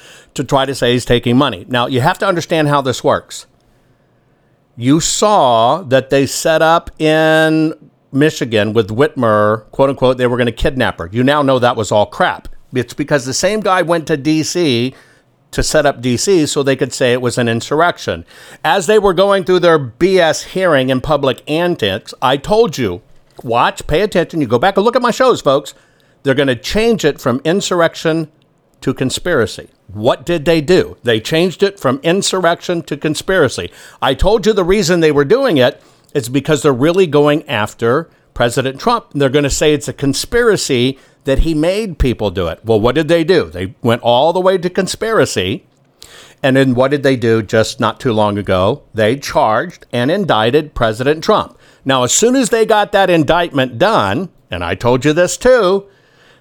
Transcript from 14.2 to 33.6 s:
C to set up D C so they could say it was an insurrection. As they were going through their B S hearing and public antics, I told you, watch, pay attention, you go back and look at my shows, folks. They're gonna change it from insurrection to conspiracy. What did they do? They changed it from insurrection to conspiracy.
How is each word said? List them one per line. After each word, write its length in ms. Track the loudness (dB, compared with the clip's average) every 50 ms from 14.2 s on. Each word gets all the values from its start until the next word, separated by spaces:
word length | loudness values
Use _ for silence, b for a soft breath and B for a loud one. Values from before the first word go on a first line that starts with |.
| 0 0 0 0
C 500 | -2 -2 -2 -2 0 0 0 0 -2 -4 -6 b b b b b b b _ _ _ _
to 100 | -6 -4
set 240 | -4 0 0 2 2
up 160 | 0 -2 -2
D 140 | -2 -2 -2
C 280 | -2 0 2 2 2 2
so 160 | 0 -2 -2
they 120 | 0 0 0
could 180 | 0 -2 -4
say 200 | -2 -2 0 0
it 100 | 0 0
was 160 | -2 -2 -2 -2
an 100 | -2 0
insurrection. 760 | -2 -2 -4 -2 0 0 2 0 0 -4 -6 -8 -6 -8 -8 B B B B B B B B
As 220 | 0 0 0 2
they 120 | 2 2 4
were 160 | 4 2 2
going 300 | 2 2 2 2 0 2
through 160 | 2 0 2
their 180 | 4 4 4 2
B 400 | 0 -4 -4 0 0 2 4 4
S 240 | 2 2 0 -2
hearing 480 | -6 -8 -6 -2 0 2 2 2 2 0
and 100 | -2 -2
public 480 | -2 -2 -2 0 0 -2 -2 -4 -6 -6
antics, 640 | -4 -2 -2 -2 -2 -2 -2 -2 -2 -4 -8 -12 -12 -4
I 160 | -2 0 0
told 400 | 0 -2 -2 2 2 2 2 0
you, 260 | -4 -4 -4 -4 -6 _ _ -20 -20 _ _ _ -14 -6
watch, 420 | -2 0 2 2 0 -2 -4 -6
pay 160 | -2 -2 0
attention, 380 | 0 0 0 -2 -2 -2 -2 -4
you 80 | -2 0
go 100 | 0 2
back 180 | 2 2 2
and 80 | 2 0
look 120 | 2 0
at 40 | 0
my 120 | 0 0
shows, 280 | 0 2 2 2 2 2
folks. 340 | 2 0 0 0 -2 -6 -18 b b b b b b b b b b
They're 100 | -2 0
gonna 220 | 2 2 0 0
change 480 | -4 -4 -4 -2 0 0 0 0 2 0
it 160 | -2 -2 -2
from 200 | -2 -2 -2 -2 0
insurrection 840 | 0 -2 -2 -2 -2 0 0 0 0 -2 -2 -4 -2 -2 -2 -4 -8 _ _ _ _ _ _ _ _ _ -8
to 120 | -6 -6
conspiracy. 760 | -4 -2 -4 -4 -4 -4 -4 -2 0 0 0 -2 -4 -12 -18 -20 _ _ _
What 400 | -18 -10 -2 0 0 0 0 -2
did 180 | -4 -4 -2 0
they 160 | 0 0 2
do? 380 | 2 2 2 2 2 0 -6 _ -2
They 160 | -2 -2 -2
changed 420 | -2 -2 -2 0 0 0 0 -2
it 160 | -2 -2 -2 -2
from 220 | -2 -2 -2 0
insurrection 800 | 0 0 0 0 -2 -2 -2 0 0 0 0 -2 -4 -6 -6 -6
to 140 | -4 -8 -10
conspiracy. 720 | -6 -4 -4 -4 -4 -4 -2 0 2 2 0 0 -4